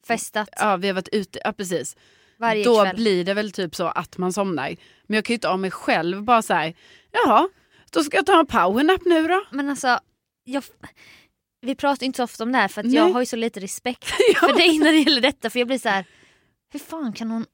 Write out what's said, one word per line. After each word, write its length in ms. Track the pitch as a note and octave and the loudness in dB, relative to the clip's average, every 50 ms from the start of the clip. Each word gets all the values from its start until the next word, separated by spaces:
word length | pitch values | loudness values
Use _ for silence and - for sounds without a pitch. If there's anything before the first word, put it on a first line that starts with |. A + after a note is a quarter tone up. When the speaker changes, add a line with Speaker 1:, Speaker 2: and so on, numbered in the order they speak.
| _ | _
Speaker 1:
festat. 420 | - A#3 G#3+ - - _ G#3+ G#3+ - - | -4 -4 -4 -4 -6 _ -6 -6 -6 -4
Speaker 2:
Ja, 200 | - G3 G#3+ G3 | -2 0 0 0
vi 100 | F3+ F#3 | 0 -2
har 60 | G3+ F#3+ | -2 -4
varit 140 | F#3 F#3 - | -4 -6 -4
ute, 280 | - G#3+ F#3+ _ - - - | -4 -4 -4 _ -12 -8 -8
ja, 100 | - G#3+ | -8 -6
precis. 440 | - G3+ F3 F3+ D#3 B2+ - - _ _ _ _ _ _ _ _ _ | -6 -8 -6 -6 -6 -6 -8 -14 _ _ _ _ _ _ _ _ _
Speaker 1:
Varje 240 | A3+ A#3 A3 G#3+ G3+ | -2 -2 0 2 4
Speaker 2:
Då 200 | A#3+ A#3 G#3+ G3+ | 4 6 6 4
Speaker 1:
kväll. 120 | F#3+ F3+ | 4 2
Speaker 2:
blir 280 | G#3+ A#3 A3 F#3+ F3+ F3 | 0 0 2 2 2 0
det 100 | F#3 G3 | 0 -2
väl 180 | G#3 G#3+ G#3 | -2 -4 -6
typ 240 | F3+ - F#3+ E3 - | -6 -6 -6 -6 -4
så 100 | - F3+ | -4 -4
att 300 | E3 - - F3+ - - | -4 -2 -4 -8 -8 -8
man 160 | - F#3 F3+ F3+ | -6 -4 -4 -2
somnar. 420 | G3+ G3 G3 F3 C#3+ C3 D3 E3+ - _ _ _ _ _ | -2 -4 -2 -4 -4 -6 -8 -8 -12 _ _ _ _ _
Men 80 | _ G#3 | _ -4
jag 100 | G#3+ G#3 | -4 -2
kan 80 | - A#3+ | -2 -4
ju 20 | |
inte 140 | A3+ - D#3+ | -2 0 -2
av 100 | F#3 F#3+ | -2 -2
mig 120 | F#3+ F#3+ | -4 -6
själv 520 | - - - - B3 F3+ D#3+ E3+ F#3 G3 G#3 | -8 -6 -2 -2 0 0 0 -2 -6 -6 0
bara 180 | A3 A#3+ A3+ | 2 2 2
så 120 | A3 - G3 | 2 0 -2
här, 200 | E3+ D3+ D#3+ E3 _ _ _ - - _ _ | -2 -2 -4 -8 _ _ _ -20 -20 _ _
jaha, 380 | - G#4+ A#4+ D4+ G#3+ A#3 D#4+ F#4+ _ _ _ _ _ _ _ _ | -2 0 2 4 4 4 4 2 _ _ _ _ _ _ _ _
då 120 | - E4 D#4 | -4 -4 -2
ska 140 | D4 - | 0 0
jag 80 | - D#4+ | -2 2
ta 140 | - G4+ E4 | 4 4 4
en 60 | D#4+ | 4
powernap 560 | - - A3+ E3+ F3+ G3 A#3 C#4+ D#4+ F#4+ F4+ F4 | 2 2 2 2 2 2 2 2 2 2 2 2
nu 220 | F4+ E4+ D#4+ D#4+ | 2 2 2 2
då. 160 | E4 F4+ F#4+ G4+ - | 0 0 -2 -2 -4
Speaker 1:
Men 180 | - C4+ C#4+ C#4+ | -8 -6 -6 -6
alltså, 300 | C#4+ C4 - C4 A#3+ - _ _ _ _ _ _ _ _ _ | -6 -4 -2 -2 -2 -2 _ _ _ _ _ _ _ _ _
jag, 200 | - B3+ C#4 - - _ _ - - _ _ - - - - _ _ _ _ _ _ _ _ | -6 -6 -6 -6 -8 _ _ -20 -20 _ _ -20 -20 -20 -20 _ _ _ _ _ _ _ _
vi 140 | - A#3+ C4+ | -8 -8 -6
pratar 300 | - - C#4+ C#4 B3+ A#3+ | -2 0 -2 -2 0 -4
inte 120 | C4 B3+ | -6 -4
så 60 | - B3 | -4 -6
ofta 200 | A#3 - - A3+ | -6 -6 -8 -6
om 80 | A#3 | -2
det 60 | C4 | 0
här 100 | B3+ G#3 | 0 0
för 140 | F#3+ - G#3 | 0 -2 -4
att 100 | G#3 A#3 | -2 0
jag 120 | B3+ D4 E4 | 2 4 4
Speaker 2:
Nej. 100 | F4+ F#4 | 4 2
Speaker 1:
har 60 | A#3 | 0
ju 60 | B3+ | -2
så 100 | - - | -2 -4
lite 240 | A3+ A#3 A#3 _ G#3 | -4 -4 -6 _ -8
respekt 540 | F#3 G3 - - _ A#3+ B3+ _ - - - - | -12 -12 -12 -8 _ -8 -8 _ -10 -8 0 2
Speaker 2:
<laughs> 120 | - A#4 - | 4 4 4
Ja. 140 | - - | 4 4
Speaker 1:
för 60 | - - | 2 4
dig 220 | - E4+ F4+ D#4+ D#4 | 4 4 4 4 6
när 120 | D4+ D4+ | 4 6
det 60 | D#4 D#4 | 6 6
gäller 220 | D4 C#4 D4+ B3+ | 4 4 2 2
detta. 280 | A3+ C4+ C#4 _ - A3+ | 2 0 -2 _ -8 -6
För 100 | - B3 | -2 -2
jag 80 | B3 | -2
blir 100 | A#3+ C4+ B3 | -2 -2 -4
så 100 | - A#3 | -2 -2
här, 160 | G3 G3 F#3 _ _ _ _ _ _ _ _ _ _ _ _ _ - | -2 -2 -4 _ _ _ _ _ _ _ _ _ _ _ _ _ -16
hur 60 | D4 | -16
fan 340 | - - D#4+ D#4+ D4+ A#3+ G3+ | -14 -12 -10 -8 -8 -8 -8
kan 180 | - A3+ A3 | -6 -8 -6
hon 140 | A3+ A3+ A3+ _ | -6 -6 -8 _